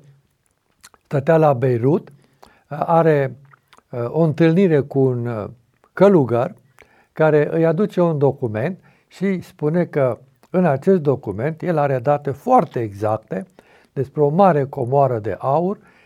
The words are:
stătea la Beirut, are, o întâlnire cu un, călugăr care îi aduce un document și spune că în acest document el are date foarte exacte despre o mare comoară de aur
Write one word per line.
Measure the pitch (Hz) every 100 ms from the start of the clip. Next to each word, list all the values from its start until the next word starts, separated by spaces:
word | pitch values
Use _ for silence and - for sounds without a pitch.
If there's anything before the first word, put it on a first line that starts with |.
| _ _ _ _ _ _ _ _ - _
stătea | - 147 139 160
la | 156
Beirut, | 131 131 120 127 160 - - _ _ - _ -
are, | 147 - 165 160 147 135 123 _ _ _ - _ 123 117
o | 156
întâlnire | 165 139 165 165 196 151
cu | 139 139
un, | 135 123 120 113 98 - _ _ _
călugăr | - 190 185 123 117 127 - _ _ _ _ _
care | - 156 151 147 165
îi | 165
aduce | 160 214 -
un | 170 151
document | 139 139 123 104 143 185 _ _ _
și | - 196 185
spune | - - 151 175 170
că | 147 131 110 _ _ _
în | 180 180
acest | 135 - 190
document | 147 135 - 98 135 160
el | 165 160
are | 143 135
date | 120 147 143
foarte | 135 - 254 165 -
exacte | 113 101 107 110 - 180 190 _ _ _ _
despre | - 131 156
o | 147
mare | 160 196 151 135
comoară | 143 120 139 135 117
de | 104 87
aur | 127 143 175 202 _ _